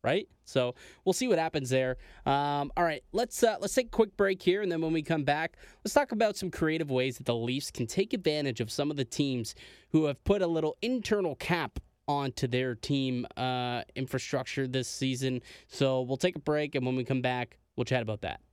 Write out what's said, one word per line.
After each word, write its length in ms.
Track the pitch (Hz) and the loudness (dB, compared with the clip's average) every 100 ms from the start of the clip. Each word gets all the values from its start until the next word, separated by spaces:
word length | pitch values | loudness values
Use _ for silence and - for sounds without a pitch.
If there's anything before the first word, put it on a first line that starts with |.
Right? 260 | 131 165 220 _ - | 0 -2 -2 _ -4
So 300 | 135 123 - - - | 0 0 -4 -18 -4
we'll 80 | - | 0
see 160 | 180 254 | 0 2
what 100 | 175 | 2
happens 320 | 160 156 131 | 2 -2 2
there. 280 | 131 127 127 - - - | 2 2 -2 -8 -6 2
Um, 460 | 139 143 143 143 - | 2 2 0 -2 2
all 60 | 175 | 0
right, 180 | 151 _ | 0 _
let's, 320 | 202 233 - | -2 -2 4
uh, 140 | 233 214 | 4 4
let's 140 | 202 | 0
take 140 | - 233 | 0 0
a 20 | |
quick 260 | - 214 - | 2 0 4
break 260 | 196 190 | 2 2
here, 200 | - 190 | 2 2
and 100 | 202 | 2
then 80 | 165 | 0
when 140 | 160 | 0
we 80 | 160 | 0
come 240 | 147 160 139 | 0 0 2
back, 320 | 147 165 - - - | 0 -2 -8 -20 -12
let's 100 | - | 2
talk 200 | - 285 | 2 2
about 240 | 220 220 202 | 2 0 0
some 120 | 185 | -8
creative 400 | - 160 160 151 | 0 0 0 0
ways 280 | 127 131 127 | 0 0 -2
that 80 | 135 | -2
the 100 | 120 | -2
Leafs 360 | 117 131 - | 0 -4 -6
can 160 | - 117 | -6 -4
take 260 | - 214 | -2 0
advantage 480 | 226 165 151 143 117 | 0 0 0 -2 -2
of 100 | 113 | -4
some 180 | - 143 | -2 -2
of 60 | 147 | -2
the 80 | |
teams 500 | 123 - 143 127 117 - - - _ | -4 0 0 0 -4 -10 -20 -20 _
who 160 | 156 151 | 2 2
have 180 | 139 | -2
put 180 | - 202 | 0 2
a 60 | 180 | 2
little 300 | 165 156 - | 2 0 -2
internal 540 | 226 254 214 208 180 139 | -2 -2 0 0 0 -4
cap 440 | - 175 139 - - _ - | -2 0 0 -6 -14 _ -2
onto 400 | 143 139 - 131 | 0 0 -2 -2
their 260 | 127 131 | 0 -2
team, 520 | 113 - 143 131 127 123 - | -4 -2 0 0 -2 -4 -4
uh, 460 | 127 127 123 120 - - | -2 -2 -2 -4 -6 -8
infrastructure 680 | 131 131 - 135 127 - 135 | -4 -4 -2 -4 -4 -4 -2
this 220 | 131 123 | -2 -4
season. 540 | - 131 127 131 127 - - - | -2 -2 0 -2 -4 -6 -20 -18
So 360 | - 135 131 | 0 2 2
we'll 120 | 127 135 | 0 0
take 220 | 180 165 | 0 -2
a 40 | |
break, 340 | 147 151 151 147 | -2 0 0 -2
and 100 | 127 | 0
when 100 | 127 | -2
we 80 | |
come 180 | 123 131 | 0 0
back, 360 | 123 123 120 _ _ - | 0 -2 -6 _ _ -6
we'll 80 | |
chat 200 | 123 127 | 0 0
about 180 | 113 104 | 0 -6
that. 180 | 92 - _ | -6 -8 _